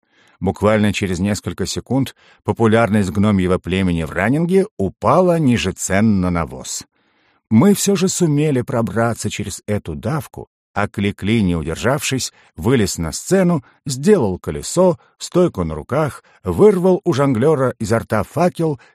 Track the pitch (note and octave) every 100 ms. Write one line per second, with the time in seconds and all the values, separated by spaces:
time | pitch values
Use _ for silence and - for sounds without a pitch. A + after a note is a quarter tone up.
0 | _ _ _ _ F#2+ - G#2 G#2+ G#2 -
1 | F#2 F2 G2+ G2+ - E2+ F#2 F2 - C3+
2 | A#2 - _ _ - G2+ A2+ A2+ A2 G#2+
3 | F#2 G2+ G#2+ G2 F2+ F2+ E2+ F#2+ F#2 E2
4 | D2+ D#2 G2 C#4+ E3+ F#3+ F3 - - -
5 | A2+ D#3+ F3+ E3 C3+ G#2+ F#2 - - G2
6 | A2+ G2 F2+ F2 C#2+ B1+ - - - _
7 | _ _ _ _ _ A2 G3 G3+ G3 F#3+
8 | F#3 - E3 C#3+ D#3 B2+ A2+ B2 G#2+ G#2
9 | A#2 A2 G#2 - G2 - - G#2 - D2
10 | G#2+ D3+ - - - _ _ G2 G#2 -
11 | G2+ - G2 A#2 F#2 E2+ D2+ D2 G#2 D3
12 | - C3+ - - _ - F#2+ C3 F#2+ -
13 | D#2+ - - F#3+ F3 D#3+ - _ - B2+
14 | F3 F#3+ G#2 F2+ F2+ D2 - F3+ F#3 -
15 | _ _ - F3 E3+ - E2 D2+ - C#3+
16 | D3+ - _ _ F#2 F2 G#3 F#3 F#3 F3+
17 | F3 C3 C#3 A2+ D3+ C#3 B2+ - G#2 A2+
18 | - G#2+ F#2+ D3+ F3 - D#3+ C#3+ _